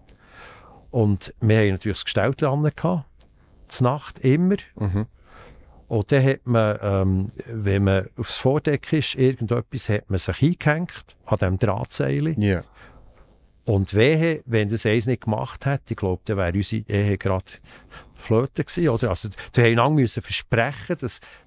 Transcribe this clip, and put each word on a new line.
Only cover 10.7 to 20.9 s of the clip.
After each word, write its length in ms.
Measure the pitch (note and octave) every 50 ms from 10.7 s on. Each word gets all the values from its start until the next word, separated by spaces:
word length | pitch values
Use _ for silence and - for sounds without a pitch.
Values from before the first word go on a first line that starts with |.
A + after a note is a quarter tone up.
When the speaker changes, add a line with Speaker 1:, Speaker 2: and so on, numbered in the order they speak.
| D3+ D#3+ F3+ - - - - _ - _ _
Speaker 1:
an 120 | - - -
diesem 200 | G#2 F#2 F#2+ F#2
Drahtseil. 800 | - G2 F#2+ - - - - - C#3 C3+ C#2 C#3+ D3 D#3+ D#3 A2+
Speaker 2:
Ja. 220 | G#2 G2+ F#2+ E2 - - _ - - - - - - - - - - _ _ _ _ _ _ _ -
Speaker 1:
Und 300 | - G#2+ G2 G2 - -
wehe, 480 | G#2 A#2 C#3+ D#3+ D#3 E3 E3 D#3 D#3 -
wenn 220 | B2+ A#2 A2 G#2 G2+
das 180 | A2+ A2 -
eins 200 | A2+ G#2+ A#2+ G#2
nicht 160 | B2+ B2+ - -
gemacht 420 | A2+ G#2+ A2+ C3 - - - -
hätte, 180 | C#3 C#3+ - - -
ich 40 | A2+
glaube, 260 | - - F#2 F#2 - -
dann 100 | - G#2+
wäre 160 | G2 F#2 E2+
unsere 320 | E2+ G2+ G2+ - A2+ A2 G#2+ -
Ehe 300 | G#2 G2+ G2+ G#2 G2 F#2+
gerade 260 | - G2 F#2+ F#2+ - - - - - - - - - - - - - - - - -
Flöte 400 | - A2 A2+ C3 C3+ - - C#3+
gewesen, 240 | - - F3 F3 D3+
oder? 220 | A#2 A2+ B2 A2
Also, 180 | F2+ - - G#2+
du 320 | - - - - - -
hast 40 | A#2+
einander 340 | A2+ A#2 A#2 A#2+ C#3+ D#3 D3+
müssen 220 | C3 G#2+ - A2+
versprechen, 720 | - - G2 - - - - A#2 A2+ C#3 C#3 - - -